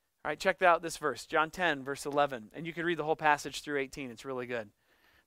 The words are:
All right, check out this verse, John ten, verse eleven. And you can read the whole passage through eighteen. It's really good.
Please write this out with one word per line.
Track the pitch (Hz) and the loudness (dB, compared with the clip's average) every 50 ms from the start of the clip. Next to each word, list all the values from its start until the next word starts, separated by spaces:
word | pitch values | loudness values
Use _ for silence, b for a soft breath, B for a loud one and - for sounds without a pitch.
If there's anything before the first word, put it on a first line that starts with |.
| _ _ _ _ - | _ _ _ _ -8
All | - | -8
right, | 156 156 | -6 0
check | - 196 185 - 185 | 0 0 2 6 6
out | 180 170 170 | 6 6 6
this | 175 165 151 - | 4 -2 -6 -2
verse, | 151 147 120 113 - - | -2 -2 -2 -2 -6 -2
John | 156 160 151 160 | 2 2 2 2
ten, | - - 185 170 147 139 131 | 0 0 0 0 0 0 -2
verse | 135 139 - - | -6 -8 -6 -6
eleven. | 147 139 147 143 139 135 120 107 104 - | -2 2 2 2 2 0 -6 -10 -12 -14
And | 143 165 | -10 -10
you | 165 160 | -8 -6
can | 170 165 | -4 -2
read | 170 175 156 | -2 -2 -2
the | 151 | 0
whole | 151 160 | -2 0
passage | 151 156 151 147 143 - 147 135 - | 2 4 4 4 4 2 -6 -8 -8
through | - 151 147 143 | -6 -4 -2 -2
eighteen. | 139 131 - 151 143 127 | -2 -2 -6 -10 -10 -10
It's | 117 107 - | -10 -12 -10
really | 139 135 127 123 120 | -8 -6 -6 -4 -4
good. | 123 117 107 104 _ _ _ _ _ _ _ _ _ _ _ | -4 -6 -6 -8 _ _ _ _ _ _ _ _ _ _ _